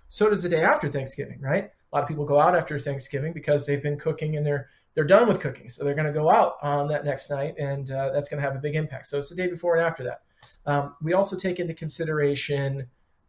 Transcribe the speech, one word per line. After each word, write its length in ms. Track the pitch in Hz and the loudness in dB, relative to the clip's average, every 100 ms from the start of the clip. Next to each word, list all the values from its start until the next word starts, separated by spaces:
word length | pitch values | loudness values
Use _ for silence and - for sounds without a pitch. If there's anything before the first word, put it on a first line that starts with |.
| - | -14
So 180 | - 214 | 2 2
does 140 | 190 | 4
the 60 | 175 | 2
day 120 | 160 | 2
after 260 | 196 302 143 | 4 2 0
Thanksgiving, 520 | 139 127 - - - | -4 -6 -8 -10 -8
right? 240 | 135 185 | -2 -2
A 320 | 208 _ _ 143 | -2 _ _ -2
lot 60 | |
of 60 | 139 | -2
people 160 | 151 | -4
go 140 | 143 143 | 2 6
out 160 | 165 | 6
after 240 | 175 160 147 | 4 0 -4
Thanksgiving 540 | 143 135 - 139 156 | -4 -6 -4 -4 -4
because 320 | 160 156 147 | -4 0 0
they've 180 | 143 143 | 0 -2
been 160 | 147 147 | -2 -4
cooking 380 | 160 156 156 151 | -4 -4 -4 -2
and 80 | |
they're, 240 | 147 143 - _ _ | 0 -2 -6 _ _
they're 100 | 151 | -2
done 240 | 147 202 233 | 6 8 8
with 120 | - | 4
cooking. 280 | 135 - - | -2 -6 -12
So 160 | - | -4
they're 100 | 143 | -2
gonna 180 | 143 151 | 0 0
go 180 | 151 156 | 2 4
out 240 | 220 - - | 6 4 0
on 260 | 147 143 147 | -2 0 0
that 160 | 147 | -2
next 260 | 143 131 - | -2 -4 -4
night, 240 | 139 151 160 | -4 -4 -4
and, 320 | 139 139 135 | -6 -4 -6
uh, 200 | 135 135 | -4 -2
that's 180 | 143 143 | -2 -4
gonna 140 | 147 | -4
have 140 | 139 135 | -4 -2
a 40 | |
big 140 | 147 | -2
impact. 320 | 156 156 131 - | -2 -4 -8 -6
So 120 | 143 | -6
it's 100 | 143 | -6
the 80 | 175 | -4
day 100 | 180 | -4
before 300 | 175 175 165 | -2 2 2
and 80 | |
after 180 | 165 - | 2 -2
that. 180 | - - _ _ - - 143 | -8 -10 _ _ -20 -10 -2
Um, 280 | 143 139 - | 0 -2 -6
we 120 | 156 | 0
also 220 | 185 196 180 | 2 2 -2
take 220 | 190 180 | -4 -2
into 140 | 165 | -4
consideration, 1120 | 160 160 - 160 151 143 143 - 143 139 139 127 _ _ _ | -6 -8 -6 -2 0 0 0 -2 -2 -2 -4 -8 _ _ _